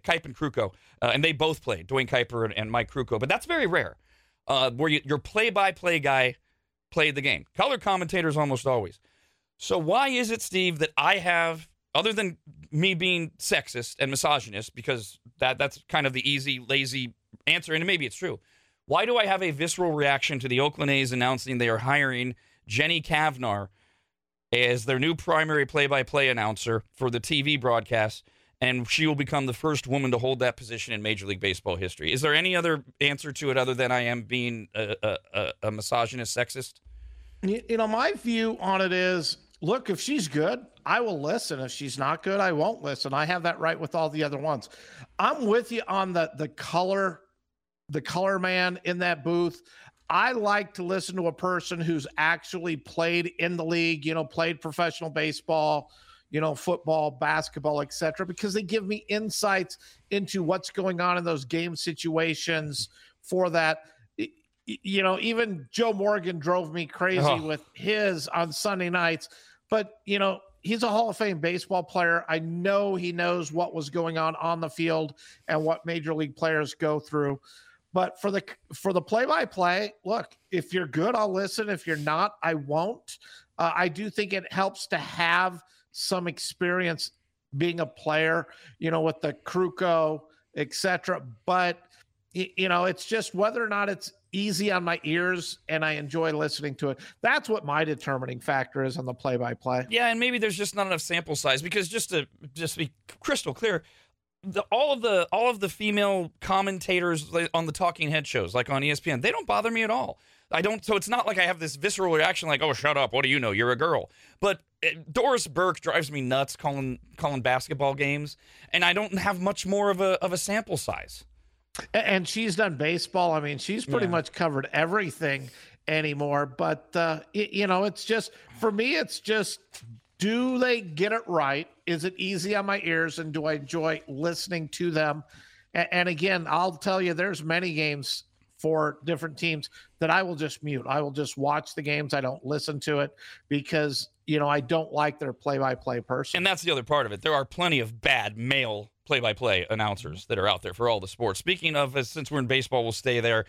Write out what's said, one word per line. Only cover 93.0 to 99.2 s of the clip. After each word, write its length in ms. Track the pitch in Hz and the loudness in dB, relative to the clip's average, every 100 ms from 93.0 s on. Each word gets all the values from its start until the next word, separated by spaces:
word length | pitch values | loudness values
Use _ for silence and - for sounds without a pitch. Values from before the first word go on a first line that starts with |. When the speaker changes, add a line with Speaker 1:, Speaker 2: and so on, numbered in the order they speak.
| - | -2
Speaker 2:
just 280 | 220 - | -2 -2
whether 300 | 180 208 240 | 0 0 2
or 40 | 220 | -2
not 200 | 202 202 | -2 -2
it's 240 | 190 - - _ | -4 -10 -18 _
easy 400 | 185 208 175 208 | -4 -2 0 0
on 140 | 185 | 0
my 160 | 170 165 | 0 -2
ears 560 | 156 165 180 180 - - - | 0 0 0 -2 -4 -12 -4
and 120 | 156 | -2
I 100 | 156 | 0
enjoy 400 | 151 147 165 160 | -2 -4 0 0
listening 420 | 151 151 - 147 | 0 -2 -2 -6
to 160 | 131 143 | -2 -2
it. 80 | 131 - - | -4 -10 -2
That's 260 | - 285 - | 0 0 0
what 160 | 214 | -2
my 180 | 147 147 | 0 0
determining 580 | 156 147 - 135 127 123 | 0 -2 -2 -4 -4 -6
factor 440 | - 135 127 143 | 0 0 0 -2
is 140 | 131 127 | -2 -4
on 80 | 127 | -8
the 80 | |
play-by-play. 720 | 123 | -4